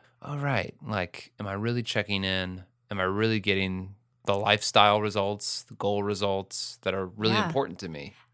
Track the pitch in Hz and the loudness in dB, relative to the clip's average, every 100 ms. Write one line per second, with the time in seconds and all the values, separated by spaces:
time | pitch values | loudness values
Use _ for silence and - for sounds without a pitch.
0 | _ _ - 143 143 120 - - - 104 | _ _ -8 -4 0 0 -2 -8 -6 -4
1 | 87 - - - 104 98 113 120 113 110 | -4 -8 -16 -10 -6 -2 -2 -2 -2 -2
2 | 101 98 95 95 92 92 92 _ _ 98 | 0 0 0 -2 -2 -8 -14 _ _ -2
3 | 92 101 113 110 101 95 95 92 95 101 | 0 2 2 2 2 2 0 -2 -6 -14
4 | _ _ - 101 104 107 - 110 104 104 | _ _ -2 0 4 2 4 6 8 6
5 | 104 101 98 104 - - - 110 101 101 | 2 0 -2 -4 -6 -8 -10 -4 0 0
6 | 101 98 101 98 95 - - - 95 95 | 0 0 0 0 -2 -8 -10 -6 -2 -2
7 | 92 107 110 156 180 - - 92 90 76 | -4 0 2 2 2 0 -2 -6 -10 -10
8 | 71 - _ | -12 -18 _